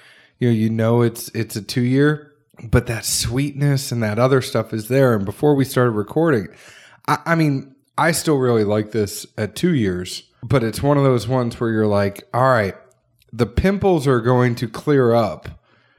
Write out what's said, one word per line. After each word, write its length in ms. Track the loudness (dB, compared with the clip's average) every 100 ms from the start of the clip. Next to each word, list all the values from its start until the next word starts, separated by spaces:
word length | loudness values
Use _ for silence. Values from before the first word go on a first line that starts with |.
| -20 _ _ -4
you 100 | 0
know, 60 |
you 160 | 2 0
know 320 | 0 2 2
it's, 260 | 2 -2 -12
it's 280 | -8 -6 -8
a 60 |
two 200 | -6 -4
year, 500 | 0 2 2 0 -8 _ _ _
but 240 | 0 0 0
that 180 | -8
sweetness 880 | -6 -6 -4 -4 -4 -2 -2 -2 -2
and 100 | -4
that 160 | -2 0
other 220 | 2 2
stuff 320 | 0 -4 -4
is 160 | -6 -2
there. 260 | 2 4
And 100 | 2
before 300 | -2 -2 0
we 100 | 2
started 260 | 2 2 0
recording, 580 | 0 -4 -2 0 0 -2 -14 -20 -20 -20 _ -6
I, 120 | -4 -2
I 80 |
mean, 400 | 0 2 0 -6 _ _ -2
I 140 | 0
still 280 | 0 0 0
really 260 | 2 2
like 260 | 2 0 -2
this 340 | -2 -4 -6 -14 -8
at 160 | -6
two 180 | -2 0
years, 500 | 2 0 -2 -8 -12 -16 _
but 220 | -2 0
it's 180 | 0 -2
one 160 | 0 2
of 60 |
those 240 | 4 2 0
ones 320 | -2 -2 -2
where 100 | -2
you're 160 | 2 2
like, 380 | 2 0 -4 -6
"All 80 | 0 2
right, 240 | 2 0 -4 -18 _ _ _ _
the 140 | -4 -2
pimples 600 | 0 0 0 2 2 2
are 120 | 0
going 360 | 2 2 2 0
to 100 | -6
clear 460 | -6 0 2 4
up 340 | 4 2 -4 -14 -18 _ _ _